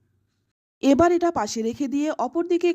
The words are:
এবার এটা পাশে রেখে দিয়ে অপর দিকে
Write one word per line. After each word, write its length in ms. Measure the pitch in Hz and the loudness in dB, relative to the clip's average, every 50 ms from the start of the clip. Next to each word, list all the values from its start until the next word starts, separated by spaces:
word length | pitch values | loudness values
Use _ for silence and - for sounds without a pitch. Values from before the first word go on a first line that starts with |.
| _ _ _ _ _ _ _ _ _ _ _ _ _ _ _ _ | _ _ _ _ _ _ _ _ _ _ _ _ _ _ _ _
এবার 280 | - 269 277 247 339 349 | 2 4 4 6 4 4
এটা 180 | 349 339 349 339 | 2 2 0 0
পাশে 280 | 330 240 208 220 - 233 | -2 -2 -4 -6 -4 -4
রেখে 240 | 220 226 240 220 294 247 | -4 -4 -4 -4 -4 -4
দিয়ে 200 | 262 285 294 311 294 - | -4 -4 -4 -4 -4 -4
অপর 260 | 226 247 262 330 349 | -6 -4 -4 -4 -2
দিকে 240 | 349 349 339 359 349 | 0 0 0 0 0